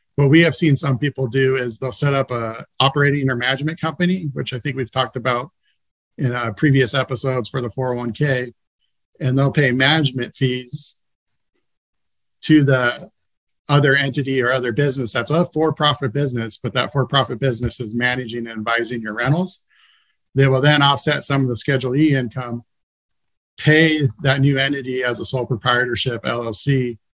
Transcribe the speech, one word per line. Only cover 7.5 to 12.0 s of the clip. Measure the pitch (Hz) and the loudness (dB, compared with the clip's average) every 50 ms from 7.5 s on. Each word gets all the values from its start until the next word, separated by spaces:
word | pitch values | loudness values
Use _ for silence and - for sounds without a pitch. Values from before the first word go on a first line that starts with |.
| - 135 | -6 -6
the | 120 113 | -6 -6
four | - 135 131 127 123 | -6 -6 -4 -4 -4
oh | 120 | -4
one | 120 117 | -6 -8
K, | 107 - 147 143 131 127 123 120 - _ _ _ _ _ _ _ _ _ _ _ _ _ | -2 -2 0 0 0 -2 -4 -6 -12 _ _ _ _ _ _ _ _ _ _ _ _ _
and | 147 127 131 135 | -2 0 2 2
they'll | 139 135 | 2 2
pay | - 156 143 127 | 4 2 2 2
management | 120 131 135 139 156 160 147 131 131 131 120 - - | 2 4 4 4 4 4 2 0 -2 -4 -6 -8 -2
fees | - 135 127 127 127 123 123 - - - - - _ _ _ _ _ _ _ _ _ _ _ _ _ _ _ _ _ _ _ _ _ | -2 -2 0 0 -4 -8 -10 -14 -14 -14 -16 -18 _ _ _ _ _ _ _ _ _ _ _ _ _ _ _ _ _ _ _ _ _